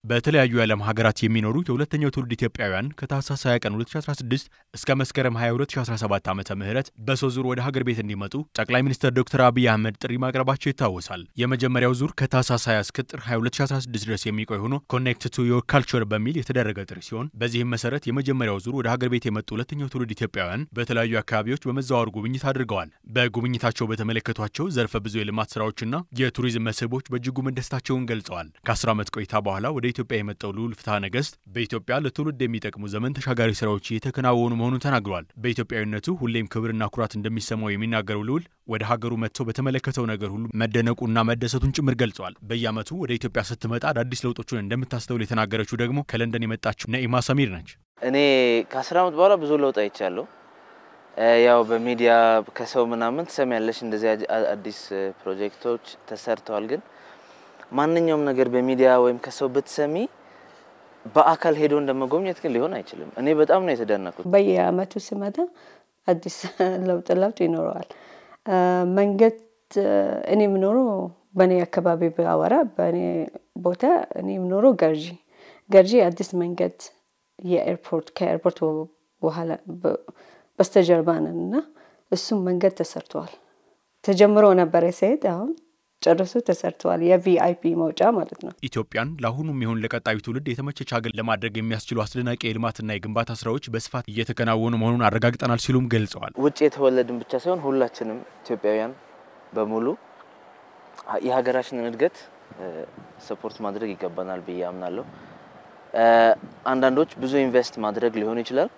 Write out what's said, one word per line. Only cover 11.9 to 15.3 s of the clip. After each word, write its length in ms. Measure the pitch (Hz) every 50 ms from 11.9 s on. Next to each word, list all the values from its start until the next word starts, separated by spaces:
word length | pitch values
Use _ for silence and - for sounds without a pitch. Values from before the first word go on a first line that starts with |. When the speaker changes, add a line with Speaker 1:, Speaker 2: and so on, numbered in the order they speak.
| 127
Speaker 1:
ዙር 180 | 120 139 160 -
ከታህሳስ 500 | - 135 - - 127 123 - 127 113 -
ሃያ 160 | 123 113 107
እስከ 240 | 98 - - - 127
ጥር 180 | - - 127
ሃያ 140 | - 123 120
ሁለት 180 | 113 113 123 -
ሺ 80 | -
አስራ 160 | 139 131 139 135
ስድስት 240 | 123 123 117 107 101
ድረስ 200 | 110 110 98 -
የሚቆይ 360 | 113 104 107 110 - 110 98
ሆኖ 140 | 101 117 135 143 _ _
ኮኔክት 360 | - 123 127 127 117 - -
ቱ 160 | 123